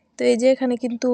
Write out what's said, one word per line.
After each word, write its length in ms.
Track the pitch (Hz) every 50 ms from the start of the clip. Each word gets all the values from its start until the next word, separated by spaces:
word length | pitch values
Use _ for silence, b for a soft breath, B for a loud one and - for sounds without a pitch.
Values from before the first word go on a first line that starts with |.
| _ _ _ -
তো 20 | 247
এই 120 | 247 240 220
যে 100 | 240 262
এখানে 240 | 262 - 262 247 247 233
কিন্তু 320 | - 240 240 233 - 247